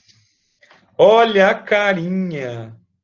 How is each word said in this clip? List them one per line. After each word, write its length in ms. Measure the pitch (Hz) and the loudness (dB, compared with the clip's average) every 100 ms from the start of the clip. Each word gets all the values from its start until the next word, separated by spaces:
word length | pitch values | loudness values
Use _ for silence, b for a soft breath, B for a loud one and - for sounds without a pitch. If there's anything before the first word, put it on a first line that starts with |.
| _ _ _ _ _ _ b b b - | _ _ _ _ _ _ b b b 2
Olha 500 | 175 226 233 202 190 | 4 4 2 2 0
a 60 | |
carinha 1200 | 220 - 208 202 190 170 185 185 151 127 117 113 113 _ _ | 0 -4 -2 -2 -4 -4 -6 -6 -8 -10 -12 -16 -20 _ _